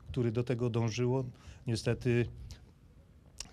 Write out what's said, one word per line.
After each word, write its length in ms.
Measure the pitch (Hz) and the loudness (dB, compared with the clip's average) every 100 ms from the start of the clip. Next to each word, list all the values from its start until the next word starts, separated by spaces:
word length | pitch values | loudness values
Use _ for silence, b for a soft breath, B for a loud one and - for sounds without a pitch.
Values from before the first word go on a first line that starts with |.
| B | B
który 240 | 131 117 | 0 0
do 120 | 117 | 0
tego 260 | 123 120 123 | 0 0 2
dążyło. 540 | 117 117 113 123 135 123 - B B - | 2 0 2 2 2 -2 -8 B B -2
Niestety 600 | 110 123 113 127 120 117 - B B B - - - - - - - - | 0 0 0 4 4 2 -2 B B B -20 -20 -20 -20 -20 -20 -16 -12